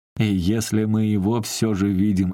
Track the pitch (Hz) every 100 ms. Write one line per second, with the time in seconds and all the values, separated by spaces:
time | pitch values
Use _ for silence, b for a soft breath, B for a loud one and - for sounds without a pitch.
0 | _ - 110 95 87 113 107 107 110 107
1 | 110 104 95 117 107 - 113 101 101 95
2 | 104 95 95